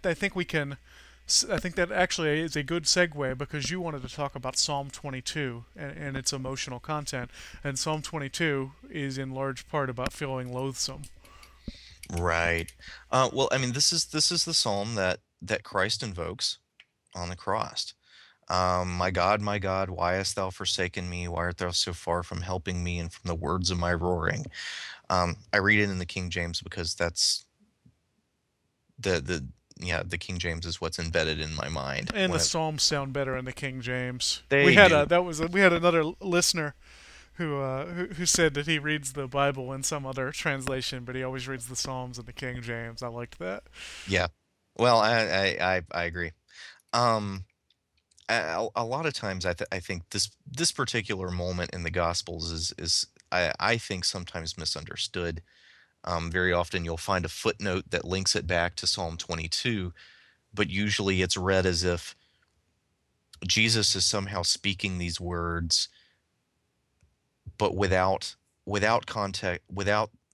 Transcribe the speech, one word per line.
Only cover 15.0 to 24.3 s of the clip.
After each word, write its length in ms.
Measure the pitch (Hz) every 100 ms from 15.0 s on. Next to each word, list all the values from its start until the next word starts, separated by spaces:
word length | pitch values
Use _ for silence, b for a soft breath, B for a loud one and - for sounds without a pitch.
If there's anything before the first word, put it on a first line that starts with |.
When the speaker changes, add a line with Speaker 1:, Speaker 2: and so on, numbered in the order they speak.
| 92 90 _ _
Speaker 2:
that 220 | 90 107
Christ 400 | - 98 98 -
invokes 540 | 113 92 82 107 - - _ _ - _ _
on 160 | 90 87
the 60 | 90
cross. 580 | - 104 - - - - b b b b -
Um, 440 | 90 92 90 90
"My 180 | 87 92
God, 300 | 90 87 104
my 180 | 104 104
God, 300 | 95 95 95
why 260 | 87 87 92
hast 200 | 95 -
thou 140 | 95
forsaken 600 | 92 90 - 90 92 90
me? 180 | 87 87
Why 160 | 87
art 140 | 87 90
thou 140 | 90
so 220 | 87 -
far 300 | 87 - 85
from 180 | 85 92
helping 420 | 90 92 87 90
me 160 | 87 87
and 120 | 85
from 160 | - 90
the 80 | 82
words 360 | 71 90 87
of 60 | 90
my 160 | 87
roaring?" 520 | 87 87 90 85